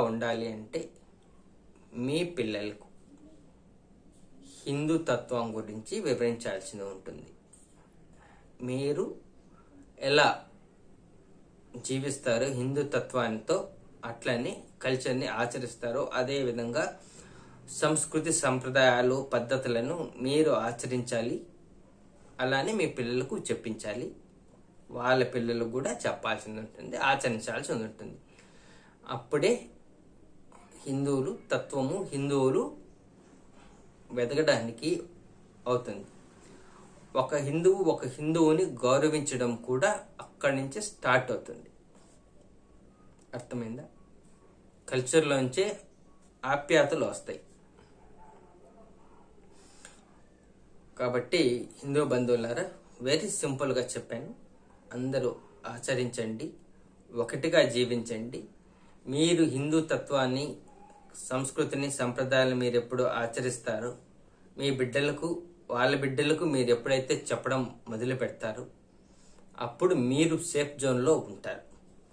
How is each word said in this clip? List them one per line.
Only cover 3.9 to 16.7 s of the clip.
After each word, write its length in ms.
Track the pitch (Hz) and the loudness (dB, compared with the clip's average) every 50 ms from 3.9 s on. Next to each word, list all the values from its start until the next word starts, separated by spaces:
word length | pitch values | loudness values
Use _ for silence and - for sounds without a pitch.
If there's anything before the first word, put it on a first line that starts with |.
| - - - - - - - - - - - - - - - | -20 -20 -20 -20 -20 -20 -20 -20 -20 -20 -20 -20 -20 -10 -4
హిందూ 300 | 147 139 143 151 156 165 156 160 | -4 -2 0 0 2 0 0 2
తత్వం 380 | 143 123 117 - - 127 120 117 113 107 | 0 0 0 -2 -4 -4 -4 -2 -4 -6
గురించి 400 | 110 104 104 107 113 110 - - 220 190 | -8 -8 -8 -10 -12 -10 -6 -6 -4 0
వివరించాల్సి 680 | 147 120 110 120 117 117 113 - 110 98 95 - - - 101 98 98 | 0 0 2 0 0 -2 -2 -6 -6 -6 -6 -8 -12 -12 -10 -10 -10
ఉంటుంది. 380 | 95 95 - - - - - - - - - - - - - _ - - - - - - - - - - - - - - - - - - 123 | -10 -12 -14 -16 -16 -16 -18 -20 -20 -20 -20 -20 -20 -20 -20 _ -20 -20 -20 -20 -20 -20 -20 -20 -20 -20 -20 -20 -20 -20 -20 -20 -16 -10 -6
మీరు 380 | 123 127 135 139 143 147 170 220 311 - - - - - - - - - - - - - - - - - - - 135 | -4 -2 -2 0 0 0 0 -2 -4 -6 -12 -16 -20 -20 -20 -20 -20 -20 -20 -20 -20 -20 -20 -20 -20 -12 -4 0 4
ఎలా 180 | 143 151 139 - - - - - - - - - - - - - - - - - - - - - - - - - - - - - - 120 - | 6 6 6 6 4 0 -6 -16 -20 -20 -20 -20 -20 -20 -20 -20 -20 -20 -20 -20 -20 -20 -20 -20 -20 -20 -20 -20 -20 -20 -20 -18 -16 -12 -6
జీవిస్తారో 580 | - 131 135 135 139 - - - 127 117 117 131 139 131 123 | -4 -4 -2 -2 -4 -6 -4 -2 0 0 2 0 0 0 -2
హిందూ 240 | 127 135 139 147 139 - 139 | -2 0 0 0 -2 0 -2
తత్వానితో, 640 | 120 - - - 127 117 110 110 107 - - 170 190 - - - - - - - - - 117 | -2 -2 -2 -2 0 0 0 -2 -4 -2 0 0 0 0 -6 -12 -18 -20 -20 -18 -14 -12 -12
అట్లనే 440 | 117 - - 135 120 117 127 190 - - - - - - - | -12 -6 -2 0 0 0 0 -4 -6 -8 -14 -20 -16 -6 -2
కల్చర్ని 440 | 131 131 127 - 139 127 131 - - 107 113 | -2 0 0 0 -2 -2 0 -2 -2 -2 -2
ఆచరిస్తారో, 640 | 123 120 - 131 123 120 - - 123 117 117 135 - - - 127 | -2 -2 -2 -4 -6 -8 -8 -6 -4 -2 -2 -2 -2 -2 0 -2
అదేవిధంగా 640 | 123 131 143 139 131 123 113 120 117 117 | 0 0 0 0 0 0 0 -2 -4 -2